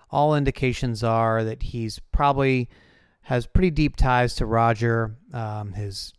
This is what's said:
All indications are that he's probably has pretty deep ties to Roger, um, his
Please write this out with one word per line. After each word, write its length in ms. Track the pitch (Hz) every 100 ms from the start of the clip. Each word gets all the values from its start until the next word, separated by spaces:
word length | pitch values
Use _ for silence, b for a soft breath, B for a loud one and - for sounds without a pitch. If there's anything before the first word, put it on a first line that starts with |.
| b
All 260 | 143 147 151
indications 680 | 139 - 131 120 123 110
are 400 | 117 113 113 113
that 220 | 110 113
he's 340 | - 120 113 - -
probably 560 | - 143 135 135 131 120 b b b b b
has 240 | - 127 -
pretty 260 | - 185
deep 240 | 147 147 -
ties 400 | 135 123 123 -
to 100 | 113
Roger, 680 | 113 117 110 117 117 110 113 -
um, 400 | 127 110 107 104
his 400 | 95 101 98 -